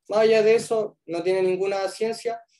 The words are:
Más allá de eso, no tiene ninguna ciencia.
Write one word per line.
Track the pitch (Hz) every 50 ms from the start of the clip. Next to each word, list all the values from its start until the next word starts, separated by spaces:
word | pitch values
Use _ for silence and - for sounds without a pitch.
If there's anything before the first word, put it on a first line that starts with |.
| _ -
Más | 202 214
allá | 220 220 226 220
de | 208 220 226
eso, | 233 - - 233 220 208 214 - _ _
no | - 165 170 165
tiene | 185 185 190
ninguna | 185 185 185 185 190 196 196 196 196 185
ciencia. | 190 - 220 226 220 - - 233 226 233 - _ _